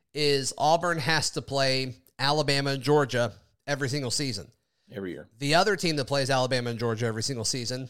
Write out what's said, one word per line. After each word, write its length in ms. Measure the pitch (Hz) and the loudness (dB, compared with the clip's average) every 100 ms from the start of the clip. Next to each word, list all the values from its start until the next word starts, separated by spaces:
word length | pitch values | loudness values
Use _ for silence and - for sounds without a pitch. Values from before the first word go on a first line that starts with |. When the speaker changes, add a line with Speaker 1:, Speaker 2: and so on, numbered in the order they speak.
| _ | _
Speaker 1:
is 380 | 147 147 139 127 - | -2 2 2 0 0
Auburn 420 | 151 165 175 160 | 2 2 2 0
has 320 | 147 156 - | 2 2 0
to 120 | 156 | -4
play 540 | - 135 135 131 131 117 _ - | -4 0 2 0 -2 -8 _ -2
Alabama 500 | 139 151 147 139 139 | 0 2 2 2 0
and 120 | 139 | -2
Georgia 500 | 123 147 135 123 117 - _ _ - | 4 4 4 2 -2 -4 _ _ -6
every 220 | 143 135 | -4 -2
single 240 | 147 127 | -2 -2
season. 400 | - 139 101 - _ _ _ _ | -2 -4 -6 -12 _ _ _ _
Speaker 2:
Every 180 | 104 95 | -8 -8
year. 160 | 71 - 113 | -8 -12 _
Speaker 1:
The 180 | 139 160 | 2 4
other 180 | 202 | 4
team 220 | 190 170 151 | 2 0 0
that 80 | |
plays 260 | 127 139 131 | 0 0 2
Alabama 400 | 135 127 127 120 | 2 2 0 -2
and 80 | 117 | -2
Georgia 280 | 117 110 117 | -2 0 -2
every 160 | 110 | -2
single 200 | 110 123 | -4 -4
season 440 | 107 131 113 127 | -4 -4 -6 -8